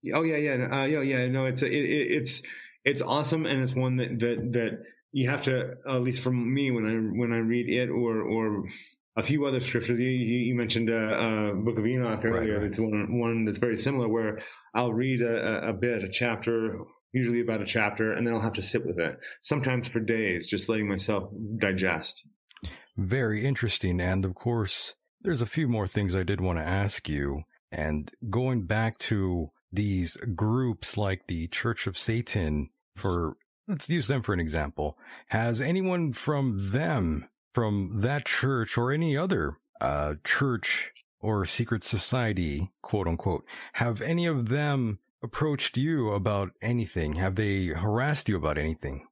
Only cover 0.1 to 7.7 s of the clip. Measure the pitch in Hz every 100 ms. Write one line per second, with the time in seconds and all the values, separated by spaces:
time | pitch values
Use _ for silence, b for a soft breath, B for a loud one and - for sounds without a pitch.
0.1 | 123 165 151 151 131 117 135 135 151 135
1.1 | 131 127 131 131 127 139 147 143 151 -
2.1 | - - - B B B B - 143 -
3.1 | 139 151 160 160 135 127 131 127 127 123
4.1 | 120 117 117 123 117 113 110 B B _
5.1 | 143 127 143 - 127 123 - 135 131 127
6.1 | 123 127 123 120 135 139 120 110 113 110
7.1 | 107 120 117 113 120 120